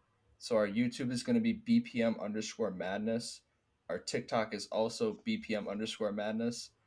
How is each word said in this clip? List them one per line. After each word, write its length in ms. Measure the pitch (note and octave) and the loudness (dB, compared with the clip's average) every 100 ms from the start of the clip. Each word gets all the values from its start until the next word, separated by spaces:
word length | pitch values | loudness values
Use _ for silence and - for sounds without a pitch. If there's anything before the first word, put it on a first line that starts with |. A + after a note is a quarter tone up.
| _ _ _ _ | _ _ _ _
so 160 | - A2+ | 0 2
our 100 | G#2 | 4
YouTube 420 | G#2+ B2 - B2 | 2 0 0 -4
is 120 | A#2+ | -2
gonna 160 | - A#2 | 2 4
be 140 | A2+ | 4
B 260 | A2 - A#2 | 2 4 4
P 220 | A#2+ A#2+ | 4 2
M 120 | A2+ A2 | 2 2
underscore 500 | G#2 G#2+ G#2+ - G#2 | -2 -4 -4 -2 -2
madness. 720 | F#2 F2+ G2+ A2 A2+ - - _ _ _ _ - | -2 -2 -2 0 0 -2 -12 _ _ _ _ -6
Our 80 | E2+ | -6
TikTok 560 | - B2+ - A#2 G#2+ | -2 -4 0 0 0
is 140 | G#2 - | -4 -2
also 520 | G#2+ A2+ - A2 G#2 - | 0 0 2 -2 0 -2
B 120 | A2 | -2
P 180 | - G#2 | 0 -2
M 120 | G2+ | -2
underscore 440 | G#2 A2 - G#2 | -4 -4 -2 -2
madness. 580 | G#2 G#2+ A2 A#2 A#2+ - _ | 0 -2 0 -2 -4 -10 _